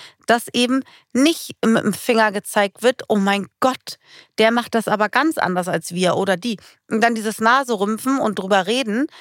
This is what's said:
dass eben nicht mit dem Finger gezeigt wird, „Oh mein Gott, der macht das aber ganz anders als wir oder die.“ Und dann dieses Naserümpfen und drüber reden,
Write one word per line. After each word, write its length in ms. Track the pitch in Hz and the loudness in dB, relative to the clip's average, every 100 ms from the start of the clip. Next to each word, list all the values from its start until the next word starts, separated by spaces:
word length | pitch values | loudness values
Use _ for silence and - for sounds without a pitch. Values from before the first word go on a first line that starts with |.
| - _ - | -16 _ 0
dass 200 | 226 - | 0 0
eben 300 | 240 240 269 - - _ | 0 0 0 -4 -16 _
nicht 420 | 240 302 330 - - 226 | 2 2 2 -6 -4 0
mit 180 | 226 | 0
dem 100 | - | 0
Finger 380 | - - 226 214 | -4 0 2 2
gezeigt 520 | 202 - 208 202 - | 0 -4 -2 -2 0
wird, 180 | 240 247 - | 0 0 0
„Oh 80 | 208 | 0
mein 300 | 196 202 185 - | 2 0 -4 -2
Gott, 380 | 262 254 - - _ - - - | -2 -2 -10 -18 _ -20 -8 0
der 140 | 220 | 2
macht 240 | 233 226 233 | 2 0 -2
das 120 | - | 0
aber 220 | 202 208 | 0 0
ganz 280 | 247 311 - | 0 0 0
anders 280 | 180 180 180 | -2 -2 -2
als 260 | 165 - | -4 -4
wir 220 | 175 180 165 | -2 0 0
oder 220 | 190 180 | 0 -2
die.“ 200 | 240 208 - _ - | -2 -8 -12 _ -6
Und 120 | 226 | 0
dann 140 | 233 226 | 0 0
dieses 240 | 214 208 | -4 0
Naserümpfen 800 | 220 262 254 208 202 220 254 269 | 2 2 2 -2 -2 -2 -2 0
und 180 | 220 196 | -2 -2
drüber 280 | 190 196 180 | 0 0 2
reden, 400 | 247 226 214 302 - | -2 -2 -2 -4 -8